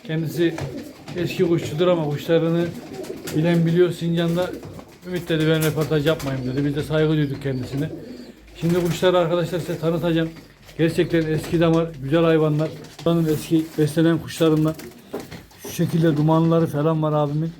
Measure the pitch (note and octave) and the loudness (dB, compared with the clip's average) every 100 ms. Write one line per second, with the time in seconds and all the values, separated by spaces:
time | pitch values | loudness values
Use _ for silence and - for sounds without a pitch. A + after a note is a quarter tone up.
0 | - D#3+ D#3 D3 E3+ D#3+ C#3 - - - | -4 -4 -4 0 0 0 -8 -10 -14 -16
1 | - F3+ E3+ - F3 E3+ - D3+ F3+ F3 | -12 -6 -6 0 2 2 -2 0 2 2
2 | D3+ C#3+ - E3 E3 E3+ E3+ - - - | 0 -4 0 2 2 0 -2 -6 -14 -12
3 | - - - D#3 E3 E3+ E3 E3 F3 D3+ | -12 -10 -4 0 2 4 4 4 2 2
4 | E3+ E3+ E3+ E3+ F3+ - - - - - | -2 0 0 0 -2 -6 -14 -16 -18 -18
5 | F3+ F3+ E3+ D#3+ D#3 D#3+ D#3 D3+ D3 D#3 | -8 -8 -2 0 2 2 2 0 0 2
6 | D3 D#3+ C#3 C3 B2+ C3+ C#3+ D3 C#3 D#3 | 2 0 -2 -4 -4 -2 -2 -2 -2 0
7 | D#3 D#3 D3 C3+ C#3 B2+ A#2 C3+ D#3 - | 2 2 0 -2 -4 -4 -4 -4 -6 -6
8 | - - - - - - E3 F3 F3 - | -14 -16 -18 -20 -20 -6 0 0 0 2
9 | F#3 F3+ E3 F3 E3 F3 D3+ D#3+ D#3+ E3+ | 2 4 2 0 0 -4 -6 -4 -2 0
10 | E3+ E3 E3 - - - - - E3 E3 | 0 0 0 -6 -20 -20 -20 -2 0 2
11 | E3 E3 D#3 D#3 - E3+ E3 E3 E3 C#3 | 2 2 0 -2 -2 2 4 4 0 -6
12 | C3+ E3 E3 D#3+ D#3 D3+ D#3 - - - | 0 2 4 4 4 2 -2 -6 -18 -4
13 | D#3+ E3+ D#3+ D3 - E3 D#3+ - D3+ D3+ | 0 2 2 0 2 0 0 0 0 4
14 | D#3+ E3 D#3+ - E3 D#3 D#3 D#3 - - | 2 2 -2 0 2 4 2 -2 -12 -18
15 | - - - - - - - - E3+ E3+ | -14 -14 -12 -18 -20 -18 -14 -2 0 2
16 | E3 D3 D3+ D#3+ E3 E3 E3 D3 D3+ D#3+ | 2 4 4 4 4 4 2 0 0 0
17 | D#3 D3+ D3 D3+ E3 | 0 0 0 -2 -4